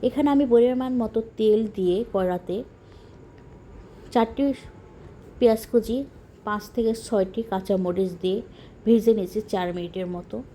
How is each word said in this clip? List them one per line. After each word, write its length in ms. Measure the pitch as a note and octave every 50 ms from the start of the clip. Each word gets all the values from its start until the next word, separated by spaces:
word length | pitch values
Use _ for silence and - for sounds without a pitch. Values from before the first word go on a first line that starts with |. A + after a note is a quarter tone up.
| -
এখানে 240 | B3 B3 C4 D4 C#4+ C#4+
আমি 100 | C#4 C#4+ B3+ A#3
পরিমাণ 380 | A#3 A#3 B3 B3+ B3+ B3+ C4 B3+ B3
মতো 180 | A#3 G#3+ A3 A3+ A3+ A3+ - -
তেল 220 | A3 G#3+ G#3 G#3+ A3+ G#3+ G#3
দিয়ে 220 | - F#3 F3+ F3 G3 A#3+ A#3
কড়াতে 440 | - G3 F#3 F3+ F3+ F3 F3 - F3 G3+ C4 - - - - - - - - - - - - - - - - - - - - - - - - - - - - -
চারটি 320 | - B3 A3+ A3+ A3+ - C#4 C#4 C4 - - - - - - - - - - - - - - - -
পেঁয়াজ 260 | - B3 A#3 A3+ A3 A3+ -
কুচি, 280 | - A#3+ G#3+ - A3 B3+ C#4 C#4 - - - - - - -
পাঁচ 200 | G#3+ G#3 G#3 G#3 -
থেকে 200 | - - A#3 A3+ A3+ A3+ -
ছয়টি 360 | - A#3+ G#3 F#3+ F#3+ F#3+ - A3+ -
কাঁচামরিচ 640 | - F#3+ F#3+ - G3+ F#3+ F#3 F3+ F3 F#3 F#3+ F#3 F3 E3+
দিয়ে 160 | - F#3 F#3 A3 A#3+ - - - - - - - -
ভেজে 280 | A3 A#3 A3+ G3+ A3 A3+
নিয়েছি 260 | A3 F#3 - - G#3 G#3+ G#3
চার 160 | - G3 F3+ F3 F3
মিনিটের 340 | F3+ F3 F3 E3+ F#3+ F#3 F3 F3+
মতো। 200 | F3 F3+ - - A3 C4 - -